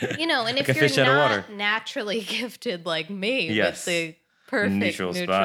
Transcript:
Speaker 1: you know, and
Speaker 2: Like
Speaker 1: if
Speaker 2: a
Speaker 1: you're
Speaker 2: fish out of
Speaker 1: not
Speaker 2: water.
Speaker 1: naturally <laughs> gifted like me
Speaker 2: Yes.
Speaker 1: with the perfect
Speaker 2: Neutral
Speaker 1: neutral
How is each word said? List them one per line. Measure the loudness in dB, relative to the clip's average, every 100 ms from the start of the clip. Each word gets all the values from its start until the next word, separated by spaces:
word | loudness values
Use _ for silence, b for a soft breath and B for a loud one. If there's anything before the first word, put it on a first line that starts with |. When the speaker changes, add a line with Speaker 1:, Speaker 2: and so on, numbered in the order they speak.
| -4 -2
Speaker 1:
you | 0
know, | 0 0
and | 0
Speaker 2:
Like | 0
Speaker 1:
if |
Speaker 2:
a | 4
Speaker 1:
you're | 4
Speaker 2:
fish | 4
out | 4
of |
Speaker 1:
not | 6 4
Speaker 2:
water. | 2 -4
Speaker 1:
naturally | -4 -2 -2 -4 -6 -4 -4
<laughs> |
gifted | -4 -6 -6 -8 -6 -6 -4
like | -4 -4
me | -4 -2 -2 0
Speaker 2:
Yes. | 2 2 0 -2
Speaker 1:
with |
the | -2 -2 -8 _ _ -4
perfect | -2 0 2
Speaker 2:
Neutral | 0 0 -4
Speaker 1:
neutral | -2 0 2